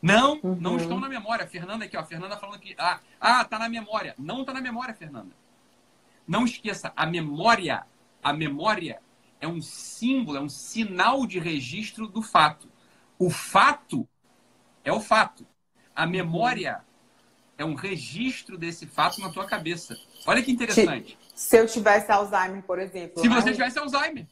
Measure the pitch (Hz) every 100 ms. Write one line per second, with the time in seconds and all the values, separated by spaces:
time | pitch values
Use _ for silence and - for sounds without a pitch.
0 | 165 208 269 302 185 175 170 233 339 -
1 | 269 262 208 226 - 269 180 220 202 185
2 | 160 170 185 196 202 202 202 - 170 -
3 | _ _ 214 247 226 220 226 233 208 214
4 | 175 - 156 240 269 262 254 233 247 220
5 | 160 131 98 - _ _ _ _ _ _
6 | _ _ - 190 240 - 214 196 - -
7 | 160 170 156 147 202 233 170 110 - _
8 | _ _ 139 147 156 143 196 208 160 -
9 | _ _ _ _ 156 170 156 - - -
10 | 233 269 220 139 143 - - 220 214 180
11 | 202 277 233 180 170 156 123 170 214 -
12 | 220 208 220 175 156 - - _ _ _
13 | _ _ 180 - - 190 247 285 _ -
14 | - _ _ _ _ _ _ _ - 196
15 | 214 220 196 - - _ _ _ _ -
16 | 165 185 175 170 233 240 156 104 - _
17 | _ _ _ _ _ _ 156 139 190 180
18 | 117 147 254 247 - 185 170 170 160 -
19 | 151 - 190 165 190 208 160 170 - 113
20 | - - - 220 247 240 233 214 190 131
21 | - - _ - - 233 226 233 214 208
22 | 220 208 208 196 185 196 - 180 190 185
23 | 175 - 220 240 233 240 247 262 294 277
24 | 302 294 160